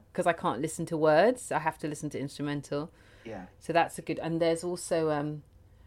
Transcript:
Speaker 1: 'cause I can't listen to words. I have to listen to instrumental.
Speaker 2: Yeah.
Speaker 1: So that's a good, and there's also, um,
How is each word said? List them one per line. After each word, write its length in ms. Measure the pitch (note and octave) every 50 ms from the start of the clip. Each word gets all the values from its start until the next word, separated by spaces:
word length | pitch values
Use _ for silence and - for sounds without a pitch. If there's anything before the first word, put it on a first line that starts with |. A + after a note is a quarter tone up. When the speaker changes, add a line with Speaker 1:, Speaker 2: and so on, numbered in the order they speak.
| - _ -
Speaker 1:
'cause 120 | - E3+ F3+
I 60 | E3+
can't 280 | E3+ - E3+ B2 A2
listen 240 | D3+ D3+ - - E3 -
to 100 | E3+ D3+
words. 540 | D#3 D#3 D3+ D#3+ F#3+ A#3+ C4 - - -
I 80 | - D3+
have 180 | D3+ D#3+ - -
to 80 | - D3+
listen 220 | D3 - - D3
to 80 | - G#2+
instrumental. 720 | C3+ C#3+ - - D3 D3 C#3+ C#3+ C#3 - D3 C#3+ D3+ F3+ - - - - - - -
Speaker 2:
Yeah. 220 | - - F#2+ F#2 - - -
Speaker 1:
So 120 | - -
that's 260 | D#3+ E3+ D3+ - - -
a 20 |
good, 180 | - - D3+ -
and 220 | - D#3+ E3 E3
there's 220 | E3+ E3 E3 E3 -
also, 480 | F3 F3+ F3 - - F3+ E3 D#3+ D#3
um, 320 | D3+ D3 D3 D3+ D3+ D3 - _ - - _ _ _ - -